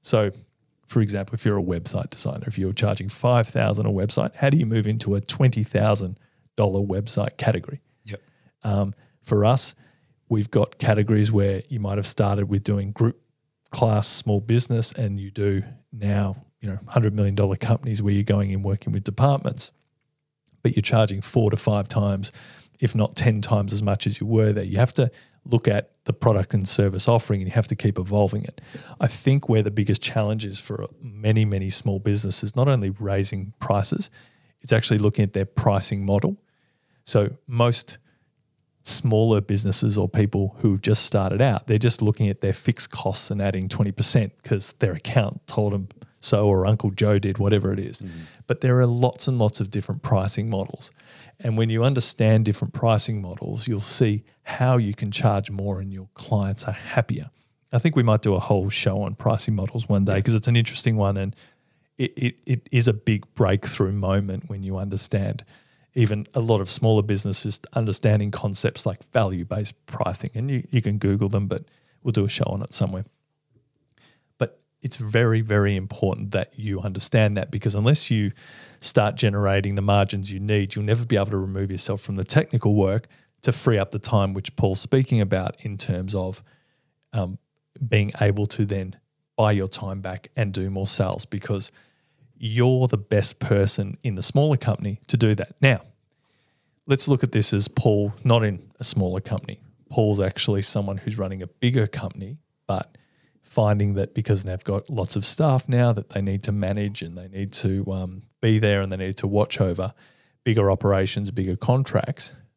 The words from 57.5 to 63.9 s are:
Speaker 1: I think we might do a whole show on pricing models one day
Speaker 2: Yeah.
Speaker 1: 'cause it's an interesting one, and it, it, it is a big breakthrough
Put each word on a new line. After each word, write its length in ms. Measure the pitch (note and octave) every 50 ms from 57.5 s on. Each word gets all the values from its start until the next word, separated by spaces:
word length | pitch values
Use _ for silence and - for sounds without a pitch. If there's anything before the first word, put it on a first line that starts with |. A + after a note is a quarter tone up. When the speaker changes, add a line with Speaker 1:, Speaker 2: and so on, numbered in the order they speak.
| _ _ _ _
Speaker 1:
I 60 | -
think 180 | A#2 - E3+ D3+
we 60 | C3+
might 200 | A#2+ A2+ G#2+ G#2+
do 120 | - G#2+ G2
a 60 | F#2
whole 300 | - - G#2+ G2 F#2 G2
show 320 | - - - G#2 F#2+ G2+
on 140 | G#2 F3 -
pricing 380 | - - A#2 A2 G#2+ - - A2
models 340 | G2 F#2+ - - A#2 A2+ -
one 160 | G#2+ G2 G2
day 100 | G2 F#2+
Speaker 2:
Yeah. 60 | G2
Speaker 1:
'cause 120 | G2+ - A2+
it's 140 | G#2+ -
an 80 | - A#2
interesting 400 | A#2 A2+ - - - - A#2+ A2
one, 220 | G#2+ G2+ G2 G2
and 180 | G2 F#2+ G2 - _ - _ _ _ _ _ _ _ _ _ _
it, 160 | - C3 - -
it, 200 | - B2+ B2 - _ _
it 220 | - C3 A#2+ _ -
is 160 | - B2+ A2+
a 60 | A#2 G#2+
big 380 | G#2+ _ - G#2+ G2+ - _ _
breakthrough 560 | - A#2 F#2 G2 G#2 - - - - G2+ F#2+